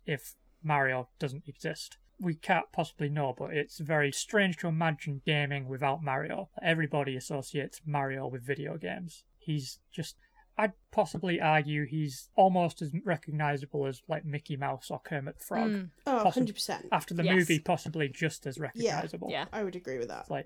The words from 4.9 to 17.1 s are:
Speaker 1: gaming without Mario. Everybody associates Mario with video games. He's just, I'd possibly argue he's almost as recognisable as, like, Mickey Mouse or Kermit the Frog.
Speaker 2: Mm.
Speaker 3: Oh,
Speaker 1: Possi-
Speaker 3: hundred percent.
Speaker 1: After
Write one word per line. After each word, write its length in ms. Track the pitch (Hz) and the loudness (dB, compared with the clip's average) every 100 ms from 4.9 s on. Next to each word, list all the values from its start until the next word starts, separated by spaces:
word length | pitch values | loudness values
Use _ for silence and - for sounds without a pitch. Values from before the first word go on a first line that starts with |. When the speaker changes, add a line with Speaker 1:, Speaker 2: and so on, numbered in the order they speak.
| 151 156 139 - | 0 -4 -4 0
Speaker 1:
gaming 420 | 147 143 143 131 | 2 2 -2 -4
without 360 | 135 143 143 | -2 0 0
Mario. 460 | 147 131 156 - 196 - | 0 -2 -2 -4 -6 -2
Everybody 540 | 175 165 151 151 139 127 | 2 2 2 2 0 -2
associates 680 | - 143 131 147 139 - | -4 -6 -4 -4 -4 -6
Mario 440 | 156 147 135 135 135 | -4 0 0 -2 -4
with 180 | 127 123 | -6 -4
video 320 | 139 147 160 | -4 -2 -6
games. 460 | 180 - 175 - _ _ | -6 -6 -8 -14 _ _
He's 400 | - 151 131 - _ | -2 -2 -2 -10 _
just, 260 | - 156 - _ _ _ - | -10 -8 -10 _ _ _ 0
I'd 180 | 214 - _ | 0 0 _
possibly 500 | - 180 180 185 170 | 0 2 0 0 2
argue 460 | 156 156 147 147 147 | 6 4 4 0 0
he's 420 | 156 147 131 - - | -2 -2 -4 -2 6
almost 480 | 190 180 170 - | 6 6 2 0
as 80 | 156 160 | -4 -4
recognisable 840 | 196 165 - 151 147 143 143 147 135 | -2 -2 -2 -2 0 0 -2 -2 -2
as, 160 | 127 - | -4 -4
like, 160 | 160 | -4
Mickey 320 | 156 143 - 139 | -4 -6 -6 -4
Mouse 360 | 139 135 - | -4 -4 -6
or 80 | 143 | -8
Kermit 400 | - 151 135 - | -4 -6 -6 -10
the 40 | - | -4
Frog. 260 | 220 220 | 0 0
Speaker 2:
Mm. 180 | 202 180 - 285 | 0 -6 -8 0
Speaker 3:
Oh, 160 | 247 202 | 2 4
Speaker 1:
Possi- 80 | |
Speaker 3:
hundred 200 | 254 226 | 4 0
percent. 320 | 202 - - - | 0 -4 -4 0
Speaker 1:
After 240 | 165 - | 0 0